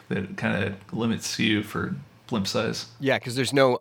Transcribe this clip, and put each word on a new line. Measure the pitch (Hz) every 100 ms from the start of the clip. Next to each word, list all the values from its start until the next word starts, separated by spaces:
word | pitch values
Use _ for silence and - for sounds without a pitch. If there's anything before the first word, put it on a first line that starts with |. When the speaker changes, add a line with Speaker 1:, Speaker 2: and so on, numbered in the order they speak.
| -
Speaker 1:
that | - 98 -
kinda | 110 107 101 98 -
limits | 113 117 110 - -
you | 113 104
for | 101 104 98 - - - -
blimp | 117 98
size. | 117 110 117 - -
Speaker 2:
Yeah, | 135 117
'cause | 127
there's | 120 120
no | 139 131 123